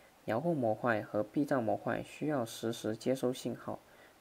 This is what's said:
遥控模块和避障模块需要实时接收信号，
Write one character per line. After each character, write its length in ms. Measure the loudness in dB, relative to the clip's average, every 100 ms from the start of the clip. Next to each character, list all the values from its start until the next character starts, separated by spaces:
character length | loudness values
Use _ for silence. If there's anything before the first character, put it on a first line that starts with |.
| -20 -8
遥 160 | -2 0
控 160 | 2 2
模 180 | 2
块 280 | 2 2 2
和 200 | 0 -2
避 220 | 0 0
障 180 | 2 2
模 140 | 2 0
块 260 | 0 -2
需 260 | -4 -4 -2
要 140 | 0
实 300 | -2 -2 -4
时 240 | -2 -2 0
接 180 | 0
收 160 | 2 0
信 240 | 0 -4
号， 260 | -6 -6 -8 -12 -20 -20 -6